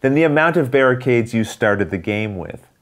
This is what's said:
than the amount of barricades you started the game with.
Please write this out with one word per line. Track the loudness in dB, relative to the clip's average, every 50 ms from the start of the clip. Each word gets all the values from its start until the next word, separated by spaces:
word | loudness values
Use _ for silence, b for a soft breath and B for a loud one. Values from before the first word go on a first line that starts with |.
than | 2 2 2
the | 4 2
amount | 4 4 2 2 2 2 0
of | -2 0
barricades | 2 2 4 4 2 0 0 0 0 0 0 0 -2
you | -2 -2
started | -2 -2 -2 0 0 2 0 -2 -4
the | -4 -6
game | -4 -4 -4 -4 -4 -6 -6 -10
with. | -10 -12 -12 -16 _ _ _ _